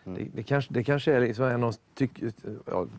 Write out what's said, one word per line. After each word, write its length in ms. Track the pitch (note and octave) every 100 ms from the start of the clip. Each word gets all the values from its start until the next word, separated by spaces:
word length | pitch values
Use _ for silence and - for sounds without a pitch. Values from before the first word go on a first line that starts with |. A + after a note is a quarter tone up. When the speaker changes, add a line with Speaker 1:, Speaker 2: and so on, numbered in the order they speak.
| F#2+
Speaker 1:
Mm. 120 | F#2
Speaker 2:
Det, 100 | G#2+ A#2+
det 80 |
kanske, 300 | A#2 C#3 C3
det 100 | A#2+
kanske 300 | A#2 C#3+ D#3+
är 60 | C3
liksom 240 | A#2+ A2 C3
en 180 | A#2+
av 120 | A#2+ G#2+ _ -
tyck-, 380 | C3 - A2+ - - G#2+ -
ja, 200 | F2+ F2+